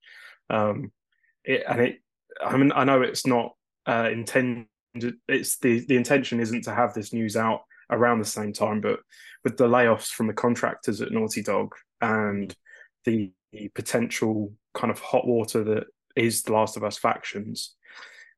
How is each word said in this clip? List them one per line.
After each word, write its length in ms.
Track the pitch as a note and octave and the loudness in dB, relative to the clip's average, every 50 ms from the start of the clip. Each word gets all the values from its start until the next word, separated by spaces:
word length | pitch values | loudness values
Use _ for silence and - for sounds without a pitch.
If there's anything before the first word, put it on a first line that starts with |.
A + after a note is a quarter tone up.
| _ - - - - - - _ _ - | _ -20 -20 -20 -20 -20 -20 _ _ -4
Um, 440 | A2+ G#2+ G#2+ G#2+ G#2 - A2 G#2 - _ _ _ _ _ _ _ _ _ _ | 0 0 0 0 0 -4 -6 -10 -14 _ _ _ _ _ _ _ _ _ _
it, 200 | - C3 - - - | -2 -2 0 0 0
and 120 | - - | 2 2
it, 180 | A#3+ - - - _ _ _ _ _ _ - - C#2+ | 2 2 0 -6 _ _ _ _ _ _ -10 -8 -4
I 120 | - B2 | 0 2
mean, 160 | C3+ C#3 C#3+ - | 4 4 4 4
I 100 | C#3+ C3 | 4 4
know 180 | C#3 C3+ B2+ | 4 4 4
it's 240 | B2+ - - - - | 4 2 -2 -2 0
not, 260 | C3 B2 A#2 - - - _ _ _ _ _ _ | 2 2 2 0 -2 -8 _ _ _ _ _ _
uh, 220 | - A#2+ A2+ A2+ A2+ | -2 0 2 2 0
intended. 540 | A2+ A#2 A2 - - C3 B2+ B2 A#2 A#2+ A2+ - _ _ _ _ - A#2+ A#2 A#2+ A#2+ - _ - | -2 -4 -6 0 0 2 2 2 -2 -6 -8 -14 _ _ _ _ -8 -6 -6 -6 -6 -8 _ -2
It's 300 | C3+ C3 - - - - | -2 -2 0 -4 -4 0
the, 260 | - B2 A#2 A#2+ A#2+ | 2 4 4 2 2
the 100 | C#3+ C3 | 2 2
intention 440 | B2 A#2+ - C#3+ C#3 B2 - B2 A#2 | 2 4 4 2 2 2 0 -2 -2
isn't 240 | A#2 A2 A#2+ A#2 - | -2 -2 -2 -4 -6
to 100 | A#2 G#2 | -4 0
have 200 | A2+ B2 A#2 - | 0 0 0 -2
this 180 | A#2 G2+ - | -6 -8 -6
news 240 | A#2+ A2+ A2+ G#2+ G#2+ | -4 -4 -4 -2 0
out 260 | A2+ A2+ A2+ A2 - - _ - - _ - | 0 0 0 0 -2 -4 _ -20 -20 _ -4
around 280 | A#2+ A2 A#2+ A#2+ A#2+ A2+ | 0 2 4 4 4 2
the 60 | G#2 | 0
same 280 | - - G#2 G#2+ G#2 | -2 -4 -6 -6 -6
time, 280 | G#2 - A2 A2 G#2+ G#2+ | -2 -2 -2 0 0 0
but 200 | G#2+ G#2 G2+ - - _ - - - - - - | 0 -2 -2 -4 -6 _ -20 -20 -20 -20 -20 -6
with 140 | - B2+ A2+ | -4 -4 2
the 100 | - B2+ | 4 4
layoffs 420 | A#2 A#2+ B2+ A#2+ A#2 A2 A2 - - | 6 6 6 6 6 4 2 0 -6
from 180 | - - A2+ | -4 -2 -2
the 60 | A2 | -2
contractors 680 | G#2+ - - A#2+ A#2 A#2 - A#2 - - - B2 G#2 G#2+ | -2 0 0 0 0 0 -2 -2 -4 -4 -4 -4 -4 -4
at 100 | A2+ - | -4 -4
Naughty 320 | A2 A2+ A2 G#2+ - A2 | -2 -2 -2 -2 -4 -4
Dog 320 | G#2 G#2+ G2 G2+ G#2 G#2+ - - _ _ _ _ | -2 -2 0 0 -2 -4 -8 -16 _ _ _ _
and 540 | A#2+ A2 A2 G#2+ G#2+ G#2 G2+ G2+ G2 F#2 - - _ - - - - _ _ _ _ | -2 0 0 0 0 0 -2 -4 -6 -8 -10 -16 _ -20 -20 -20 -20 _ _ _ _
the, 280 | B2 A2+ A2 G2+ F#2 - _ _ _ | 0 0 0 -2 -4 -8 _ _ _
the 160 | - G#2+ G#2 G2+ - | -16 -14 -14 -12 -10
potential 760 | - G#2+ - - A#2 A#2 - - - B2 A2 A2 G#2+ G#2 G#2 G#2+ - _ _ - | -10 -6 -2 -2 -2 -2 -2 -2 -2 -2 0 0 -2 -4 -6 -10 -16 _ _ -6
kind 160 | - A#2+ A2+ | -4 -2 -2
of 100 | G#2 - | -2 -4
hot 260 | - - - C3 - | -4 0 0 0 2
water 380 | B2 A#2+ A#2 G#2+ - - A2+ G#2 | 2 2 0 0 0 -2 -2 0
that 220 | G#2+ G#2+ A2 - - _ _ _ _ _ | 0 -2 -2 -4 -6 _ _ _ _ _
is 280 | A#2+ A#2 A#2 A2+ - | 0 0 2 0 -2
The 100 | - - | -2 0
Last 240 | A2 G#2+ G#2+ G2+ - | 2 2 2 2 0
of 80 | G#2+ G#2+ | -4 -6
Us 140 | G#2 - - | -6 -4 -2
factions, 760 | - A#2 - - - - - G#2 G#2+ A2 A2+ - - - - _ _ - - - - - - - - - _ | 0 0 0 -2 -6 -10 -10 -10 -10 -10 -10 -12 -12 -14 -16 _ _ -20 -20 -20 -20 -20 -20 -20 -20 -20 _